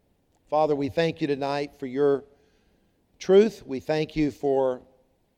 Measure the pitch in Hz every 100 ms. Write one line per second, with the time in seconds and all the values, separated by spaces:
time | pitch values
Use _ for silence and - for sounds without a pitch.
0 | _ _ _ _ - 151 156 143 139 165
1 | 165 165 151 135 139 143 143 - 131 131
2 | 147 139 - _ _ _ _ _ _ _
3 | _ - - 190 220 - 135 131 - 156
4 | 156 156 147 110 143 135 131 127 - _
5 | _ _ _